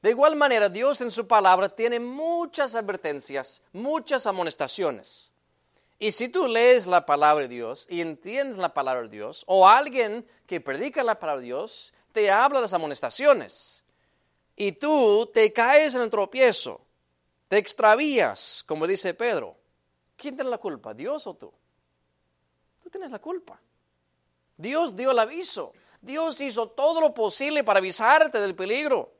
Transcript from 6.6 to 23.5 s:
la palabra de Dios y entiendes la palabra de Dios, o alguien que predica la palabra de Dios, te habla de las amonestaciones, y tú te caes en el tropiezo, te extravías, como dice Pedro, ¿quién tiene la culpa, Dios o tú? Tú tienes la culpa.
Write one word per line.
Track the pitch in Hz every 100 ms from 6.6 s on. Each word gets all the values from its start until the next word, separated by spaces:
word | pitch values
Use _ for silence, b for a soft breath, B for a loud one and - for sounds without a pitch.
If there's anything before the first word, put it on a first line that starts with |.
| 240 247 180
la | 180 170
palabra | 147 151 151
de | 131
Dios | 120 113 131 -
y | 175
entiendes | 170 151 180 240 277 208
la | 175
palabra | - 131 127
de | 113
Dios, | 104 104 - -
o | 190 185
alguien | 233 294 262 220 226 233 b b
que | 175
predica | - 139 254 262
la | 240 220
palabra | 160 139
de | 123
Dios, | 127 220 - - _ _
te | 226 208
habla | 196 269 277
de |
las | 226
amonestaciones, | 185 160 139 131 - 294 254 110 - - - _ _ _ _ _ _ _ _
y | 202
tú | - 294 302 233 208 233
te | - 214
caes | 214 233 294 302 254
en |
el | 233
tropiezo, | 220 196 254 254 202 - 82 _ _ _ _ _ _ _
te | 196
extravías, | 196 - 220 220 208 180 147 98 - - -
como | 156 165
dice | 190 190
Pedro, | 170 233 190 101 - _ _ _ _ _ _
¿quién | 294 262
tiene | 262
la | 233
culpa, | 208 139 110
Dios | 107 175 302 -
o |
tú? | 170 104 _ _ _ _ _ _ _ _ _ _ _ _ _
Tú | 349
tienes | 381 349
la | 226
culpa. | - 370 359